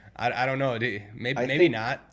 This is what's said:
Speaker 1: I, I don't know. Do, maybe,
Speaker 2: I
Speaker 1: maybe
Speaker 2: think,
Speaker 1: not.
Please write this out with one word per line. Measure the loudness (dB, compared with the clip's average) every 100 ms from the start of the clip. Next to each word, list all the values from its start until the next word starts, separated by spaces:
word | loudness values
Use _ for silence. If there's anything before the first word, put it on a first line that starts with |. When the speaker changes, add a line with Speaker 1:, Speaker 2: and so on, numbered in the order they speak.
| -20
Speaker 1:
I, | -4 -2 0
I | 0
don't | 2
know. | 0 0
Do, | -2 -4 -10
maybe, | -8 -4 -2
Speaker 2:
I | 0
Speaker 1:
maybe | 4
Speaker 2:
think, | 4
Speaker 1:
not. | 4 -2 -4 -8